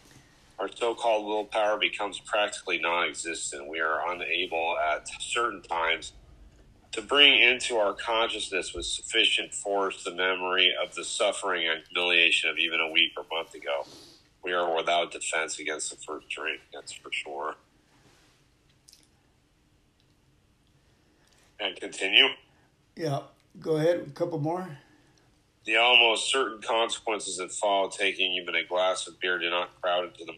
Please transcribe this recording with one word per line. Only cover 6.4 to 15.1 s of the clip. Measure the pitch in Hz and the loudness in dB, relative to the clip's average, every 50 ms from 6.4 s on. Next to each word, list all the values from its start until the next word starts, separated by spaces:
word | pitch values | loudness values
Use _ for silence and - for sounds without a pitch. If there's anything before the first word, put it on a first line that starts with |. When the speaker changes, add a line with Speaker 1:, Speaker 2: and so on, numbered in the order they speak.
| - - - - - - - - - - | -20 -20 -20 -20 -20 -20 -20 -20 -18 -10
Speaker 1:
to | - 113 | -8 -8
bring | 107 101 135 143 143 143 131 - | -4 2 6 8 8 8 8 8
into | 117 120 127 123 - - 123 | 6 6 4 4 0 0 2
our | 113 104 101 98 | 2 2 2 0
consciousness | - - 117 117 113 117 110 110 107 - - 98 92 - - - | -2 -2 0 2 2 2 0 0 -4 -6 -4 -4 -4 -4 -4 -6
with | 90 - | -6 -4
sufficient | - - - - - - 113 107 - - - - - - | -4 -4 -4 -4 0 4 4 6 6 4 2 0 -2 -8
force | - - 104 98 98 98 95 - - - | -8 -4 0 0 2 2 0 -2 -4 -8
the | - | -6
memory | 85 87 92 95 92 90 92 92 92 95 92 - - - - | -2 0 0 0 0 0 0 0 4 4 4 4 4 0 -4
of | - - | -4 -6
the | - - | -6 -6
suffering | - - - - 101 95 - 104 95 92 85 82 | -4 -2 0 2 2 0 0 -2 -2 -2 -2 0
and | 82 80 80 80 - | -2 -2 -4 -6 -6
humiliation | - 92 90 90 87 85 87 85 - - 80 80 | -4 -2 0 2 4 6 6 6 4 4 2 0
of | 78 82 | 0 0
even | 85 82 82 82 | -2 0 0 -2
a | 82 78 | -2 0
week | 82 85 80 - - | 2 2 2 2 0
or | - 73 - | -6 -8 -6
month | 82 82 80 - - | -6 -6 -6 -6 -10
ago. | - - 82 71 71 - - 71 - - - - - _ _ _ _ - | -10 -6 -4 -4 -4 -4 -8 -14 -20 -20 -20 -20 -20 _ _ _ _ -6
We | 90 | -2
are | 90 87 87 85 82 | -2 0 0 0 0
without | 80 82 85 85 85 82 80 | 0 2 2 2 2 2 0